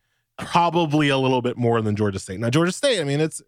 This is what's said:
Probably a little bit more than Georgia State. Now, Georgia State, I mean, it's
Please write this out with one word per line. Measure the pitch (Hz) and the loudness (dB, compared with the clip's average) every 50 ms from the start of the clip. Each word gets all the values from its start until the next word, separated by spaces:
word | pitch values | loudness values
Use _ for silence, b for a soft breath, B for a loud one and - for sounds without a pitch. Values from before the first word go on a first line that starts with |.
| _ _ _ _ _ _ _ - | _ _ _ _ _ _ _ -14
Probably | - - - 175 170 170 160 175 170 151 143 156 151 143 | -6 0 2 2 2 2 2 0 0 2 2 2 2 2
a | 135 135 | 2 2
little | 131 131 131 127 | 2 2 2 0
bit | 117 123 117 - | 0 -2 -2 0
more | 120 117 117 113 | 0 0 2 0
than | 107 107 104 | 0 0 0
Georgia | 101 107 101 95 95 | 0 0 -2 -2 -4
State. | - - 95 92 | -8 -10 -8 -4
Now, | 117 117 | -2 0
Georgia | 123 160 170 180 | 2 2 0 0
State, | 180 - - 277 240 185 | -2 -2 0 0 0 0
I | 147 | -2
mean, | 139 139 147 | -2 0 0
it's | 160 156 - - - | 0 -2 -4 -8 -10